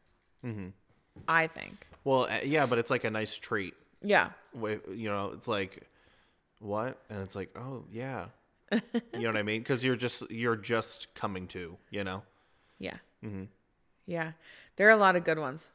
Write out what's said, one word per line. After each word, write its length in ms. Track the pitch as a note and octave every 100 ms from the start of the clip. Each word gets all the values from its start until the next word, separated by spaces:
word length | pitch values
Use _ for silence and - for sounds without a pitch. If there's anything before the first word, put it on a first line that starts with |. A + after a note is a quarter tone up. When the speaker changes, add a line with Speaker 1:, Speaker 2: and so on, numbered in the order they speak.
| _ _ _ _
Speaker 1:
Mm-hmm. 240 | B2 G#2+ F#2+ - _ _ _ - -
Speaker 2:
I 180 | D#3+ D#3+
think. 400 | - G1+ - - -
Speaker 1:
Well, 200 | C#3 C3
uh, 140 | - -
yeah, 200 | C#3 D3+ B2+
but 120 | A#2
it's, 120 | A#2
like, 140 | B2
a 60 | A2
nice 260 | A2 G#2+ -
treat. 360 | - G#2+ F#2 - _ _
Speaker 2:
Yeah. 280 | G3+ F#3 F2 - -
Speaker 1:
Wi-, 260 | B2 G#2+ G#2+ -
you 180 | G#2 G#2+
know, 220 | G2+ G2
it's 140 | E2 A#2+
like, 400 | G2+ F#2 - - _ _ _ _ _ _ _
"What?" 380 | G#2 G#2 B2+ - -
And 100 | G#2
it's 120 | G2
like, 160 | G2+ F2+ -
"Oh, 280 | C3 B2 D#2+
yeah." 360 | G#2+ C3 A#2+ F#2+ - _ _ -
Speaker 2:
<laughs> 100 | G#3+ - A#3 -
Speaker 1:
You 80 | -
know 60 | A2+
what 80 | A2
I 40 |
mean? 200 | G#2 A2
'Cause 180 | A#2+ B2+
you're 120 | C3 B2
just, 340 | B2 - -
you're 260 | A2+ A#2+ A2+
just 560 | G2+ A#2 - - -
coming 340 | - G#2+ F#2 F2+
to, 280 | F#2 E2 F2+ _
you 140 | G2+
know? 180 | F#2+ F#2+ - _ _ _ _ -
Speaker 2:
Yeah. 180 | F#2+ - - _
Speaker 1:
Mm-hmm. 200 | G#2+ G2 G2 _ _ _ _ _ -
Speaker 2:
Yeah. 260 | E3+ D#3+ - - - - -
There 100 | G#3
are 40 |
a 40 | A3
lot 200 | F#3+ F3+
of 80 |
good 140 | E3 D#3
ones. 340 | C#3 C3+ -